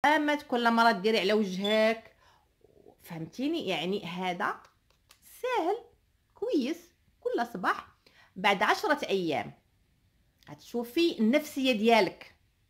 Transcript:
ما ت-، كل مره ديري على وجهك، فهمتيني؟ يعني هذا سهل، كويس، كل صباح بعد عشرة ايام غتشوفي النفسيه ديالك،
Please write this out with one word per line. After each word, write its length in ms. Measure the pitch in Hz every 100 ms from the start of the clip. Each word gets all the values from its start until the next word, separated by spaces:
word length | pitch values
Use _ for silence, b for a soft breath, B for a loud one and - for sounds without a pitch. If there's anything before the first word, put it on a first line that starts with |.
| 294
ما 280 | 311 294
ت-، 80 | 294
كل 280 | - 240 233
مره 220 | 226 233
ديري 260 | 202 208 220
على 140 | 180
وجهك، 840 | 214 196 185 202 220 220 226 - _ b b b _ _ _ - _
فهمتيني؟ 640 | - 165 160 - 285 330 190
يعني 360 | 160 175 202 165
هذا 540 | 180 185 175 208 - - _ _ _ _ _ - -
سهل، 420 | 494 480 330 466 - _ _ _ _
كويس، 560 | - 453 359 247 330 - _ _ _
كل 260 | 494 415 233
صباح 420 | 190 247 415 - _ b b b -
بعد 260 | 202 196
عشرة 460 | 214 381 415 294 -
ايام 440 | 196 170 131 117 - _ _ _ _ _ _ _ _ -
غتشوفي 680 | 147 - 240 233 330 339 -
النفسيه 540 | 214 294 302 285 262
ديالك، 640 | 220 226 226 - - - _ _ _